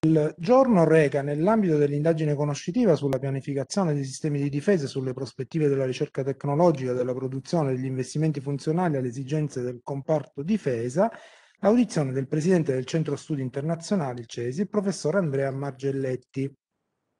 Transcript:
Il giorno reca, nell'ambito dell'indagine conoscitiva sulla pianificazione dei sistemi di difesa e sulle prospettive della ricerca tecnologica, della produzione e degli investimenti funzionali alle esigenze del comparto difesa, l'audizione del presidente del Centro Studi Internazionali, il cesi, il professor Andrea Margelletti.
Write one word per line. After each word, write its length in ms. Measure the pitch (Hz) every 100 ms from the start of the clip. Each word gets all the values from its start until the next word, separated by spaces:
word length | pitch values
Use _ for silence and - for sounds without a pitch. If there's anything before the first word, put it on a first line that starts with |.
| 156
Il 300 | 160 151 -
giorno 460 | 170 254 262 202
reca, 400 | 156 160 147 139
nell'ambito 540 | 143 147 175 226 196 151
dell'indagine 580 | 143 143 151 160 151 143
conoscitiva 600 | 147 139 - 180 233 147
sulla 220 | 139 135
pianificazione 800 | 135 135 127 139 131 - 180 147
dei 100 | 135
sistemi 340 | 131 156 147
di 100 | 143
difesa 360 | 143 143 196 139
e 20 |
sulle 260 | 139 131
prospettive 540 | 127 135 - 131 165 151
della 200 | 135 131
ricerca 360 | 127 147 -
tecnologica, 680 | 135 135 143 143 175 147 127
della 220 | 123 123 127
produzione 560 | 131 131 - 175 143
e 40 | 127
degli 100 | 131
investimenti 540 | 131 123 156 160 139
funzionali 580 | 127 143 - 160 180 143
alle 100 | 127
esigenze 560 | 120 127 151 151 135
del 160 | 123 123
comparto 640 | - 139 135 156 139 -
difesa, 680 | 147 220 - 120 120 135 220 - - - _ _
l'audizione 540 | 196 240 226 - 139
del 160 | 131 131
presidente 440 | 156 156 185 147
del 140 | 131 127
Centro 300 | 160 160 139
Studi 260 | - 151
Internazionali, 800 | 131 139 147 165 165 202 139 120
il 80 | 110
cesi, 340 | - 120 131
il 80 | 202
professor 460 | 208 196 - 147 185
Andrea 340 | 170 135 135
Margelletti. 1040 | 135 139 127 135 135 131 127 _ - 135 135 _ _ _ _ _